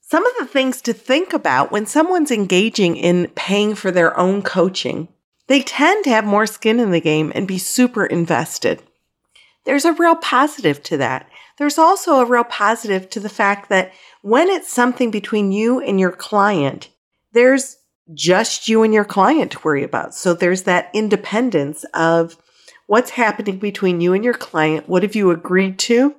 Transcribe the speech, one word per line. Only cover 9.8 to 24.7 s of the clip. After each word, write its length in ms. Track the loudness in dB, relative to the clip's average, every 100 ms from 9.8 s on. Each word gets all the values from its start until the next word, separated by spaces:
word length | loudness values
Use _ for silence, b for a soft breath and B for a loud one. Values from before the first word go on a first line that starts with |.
a 80 | 0
real 240 | 2 2 2
positive 680 | 0 0 0 0 -2 -2
to 120 | -4 -4
that. 320 | -2 -4 -10 B B _
There's 200 | -4 4
also 380 | 4 4 2 2
a 100 | 4
real 160 | 2
positive 680 | 0 -2 0 0 -2 -4 -4
to 100 | -10
the 80 | -10
fact 400 | -2 -2 -2 0
that 240 | -2 -2 B B B
when 260 | 0 2 2
it's 240 | 0 -4
something 400 | -2 0 0 -2
between 400 | -2 -4 -2 0
you 280 | 0 0 0
and 200 | 0 0
your 100 | 0
client, 760 | -2 -4 0 2 2 -2 -4 -18 _ _ _ _
there's 440 | 2 4 4 -2 -16 _ _ _
just 560 | -6 0 2 0 -6 0
you 140 | 2
and 100 | 4
your 120 | 2
client 480 | 0 2 2 2 0
to 80 | -4
worry 220 | -2 -2
about. 300 | -2 -6 -8
So 200 | -4 -2
there's 300 | 0 0 0
that 260 | 0 0 0
independence 920 | -4 -2 -2 -2 -2 0 0 -2 -8 -10
of 420 | -2 2 2 0 -6 b b b b _
what's 220 | 0 0
happening 480 | -2 -2 -2 -6 -6
between 420 | -6 -2 -2 0
you 140 | 0
and 100 | 0
your 100 | 0
client. 540 | -4 -6 -2 0